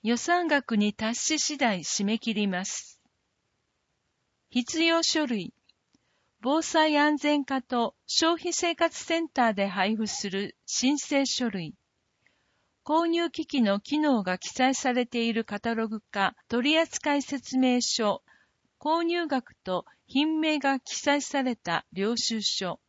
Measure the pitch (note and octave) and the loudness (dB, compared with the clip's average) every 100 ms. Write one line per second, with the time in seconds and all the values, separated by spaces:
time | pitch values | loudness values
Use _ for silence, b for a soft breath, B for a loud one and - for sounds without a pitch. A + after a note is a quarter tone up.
0 | G#3+ A#3+ - F4 E4+ D4 - A3 G#3 - | 0 -2 2 0 2 0 2 2 2 0
1 | A3 A#3+ - D#4 - D4 B3+ F#3+ D3+ - | -2 -2 -2 -2 -2 0 0 0 -4 -2
2 | G3+ A3 - G#3+ G#3 F3+ F#3+ - - - | 0 -2 -2 -2 0 -2 -6 -10 -12 -20
3 | _ _ _ _ _ _ _ _ _ _ | _ _ _ _ _ _ _ _ _ _
4 | _ _ _ _ _ A#3+ A#3+ D#4+ E4 E4 | _ _ _ _ _ -4 -2 0 2 2
5 | E4 E4 D4 A3+ E3+ _ _ _ _ _ | 2 0 0 -2 -6 _ _ _ _ _
6 | _ _ _ _ B3 D4+ D#4+ D#4+ D#4 D4 | _ _ _ _ 0 0 2 2 4 4
7 | D4 D4+ D4 D4 C#4 C4 - B3 A#3 _ | 2 2 2 0 0 -4 -2 -2 -2 _
8 | - - E4 E4+ F4 E4+ F4 E4 E4 - | -4 0 2 0 -2 -2 -2 0 0 -2
9 | - E4 E4 - A#3 G3 G3 F#3 F#3+ A3 | -4 -2 -2 2 2 2 -2 0 0 0
10 | G#3+ - G3+ F#3+ G3+ - - - B3+ C#4+ | -2 -4 -4 -4 -6 -8 -8 0 2 2
11 | - C#4+ C4+ - B3 G3 D#3+ - _ _ | 0 0 0 -2 -2 -4 -8 -12 _ _
12 | _ _ _ _ _ _ _ _ - D#4 | _ _ _ _ _ _ _ _ 0 2
13 | E4+ E4 E4+ - D#4 C#4+ A3 G3+ - D4 | 2 2 0 -4 -4 2 2 2 0 2
14 | D4+ B3 F3+ F#3 - - C4 C4+ C4 B3 | 4 2 0 -4 -6 0 2 2 0 0
15 | B3 A#3+ A#3 A3+ A3+ G#3 A#3 A3+ A3 G#3+ | 0 0 0 0 -2 -4 -4 -2 -2 -6
16 | _ G#3 G3 - _ A#3 B3+ D#4+ E4 - | _ -2 -2 -2 _ -2 2 2 2 -2
17 | D4+ C#4+ C4 C#4 - B3+ C4 B3 A#3 - | 0 0 0 -8 -4 2 4 2 0 0
18 | G#3 F#3+ _ b b b _ _ D4+ E4 | 0 -2 _ b b b _ _ 0 0
19 | E4+ F4 E4 C4 - _ - F3+ - b | 2 0 0 -2 -4 _ -4 -4 -4 b
20 | _ C4+ D#4 D#4+ D#4 D4+ C#4 C4+ - - | _ 0 2 2 2 0 0 -2 -4 -4
21 | - C#4+ - C#4 B3+ A#3 - E3 - E3+ | 0 0 0 -2 -2 -4 -4 -4 -4 -4
22 | G3 A#3 - A3+ G3+ - F#3 D#3 | -2 0 -2 -2 -2 -4 -6 -8